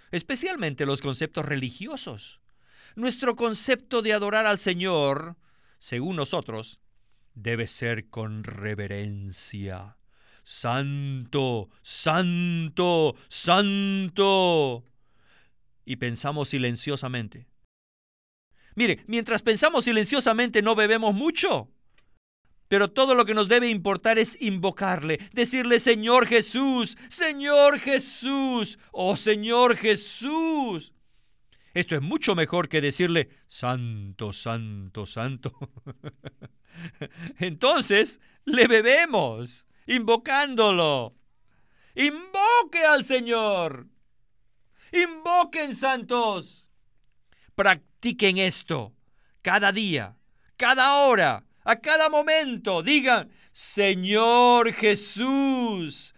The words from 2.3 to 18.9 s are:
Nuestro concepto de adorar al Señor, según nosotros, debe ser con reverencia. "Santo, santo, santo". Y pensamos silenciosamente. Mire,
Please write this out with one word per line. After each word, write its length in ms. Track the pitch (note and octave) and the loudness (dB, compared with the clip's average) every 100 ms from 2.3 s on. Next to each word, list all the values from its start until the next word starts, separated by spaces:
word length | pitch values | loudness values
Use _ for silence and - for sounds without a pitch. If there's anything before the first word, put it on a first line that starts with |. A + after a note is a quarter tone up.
| - _ _ _ _ - - | -20 _ _ _ _ -20 -6
Nuestro 400 | B3 B3 C4 A#3 | -4 -2 -2 0
concepto 640 | A#3 G#3+ - B3+ - A#3 | -2 -2 0 -2 0 -2
de 100 | G#3+ | 0
adorar 340 | G#3 G3+ G#3+ A3 | 0 0 0 0
al 120 | G3+ | 0
Señor, 800 | F#3+ F3 F#3 E3 C#3 C#3 E3 F3 _ _ _ _ | 0 -2 0 2 2 0 -6 -16 _ _ _ _
según 380 | - A#2+ D#3+ E3+ | -10 -6 -4 -4
nosotros, 640 | C#3 E3+ A#2+ A2 A2 - _ _ _ _ _ | -4 -4 -6 -10 -12 -20 _ _ _ _ _
debe 320 | A#2 G#2+ A#2 A2+ | -10 -6 -4 -6
ser 420 | - A#2 A2 - | -6 -6 -6 -8
con 360 | A2+ A2 G#2+ | -10 -8 -8
reverencia. 1500 | G2+ G2+ G#2 G#2 G2+ G2+ G#2 G2+ G2 F2+ - G2+ G2 F#2 G2+ - _ _ _ _ | -10 -10 -8 -8 -8 -8 -8 -8 -10 -12 -12 -10 -10 -10 -14 -20 _ _ _ _
"Santo, 1300 | - - A#2+ B2+ C#3 C#3+ C#3 C3+ A#2+ C#3+ C3 A#2 F#2 _ | -20 -8 -4 -4 -4 -6 -6 -8 -4 -2 -2 -2 -6 _
santo, 1300 | - - D#3+ E3 F3+ F3 F3 E3+ D#3+ - F3+ E3 D3+ - - | -14 -6 -2 0 0 -2 -2 -4 -6 -2 2 2 2 -2 -12
santo". 1600 | - F3 F#3 G3+ G3 G3 G3 F#3+ G3+ G3 F#3+ F3+ E3 C3+ A#2+ - _ _ _ _ _ _ _ _ _ | -6 2 2 2 0 -2 -4 -4 0 2 4 4 2 0 -4 -12 _ _ _ _ _ _ _ _ _
Y 120 | - B2 | -12 -8
pensamos 520 | B2 A#2 C#3+ D3+ C3+ | -6 -6 -6 -4 -4
silenciosamente. 960 | C#3 B2 A#2 D3 C#3 C3 B2 G#2+ - - _ _ _ _ _ _ _ _ _ _ _ _ | -2 -2 -4 -6 -6 -6 -8 -10 -14 -20 _ _ _ _ _ _ _ _ _ _ _ _
Mire, 300 | G#3 A#3 | -2 0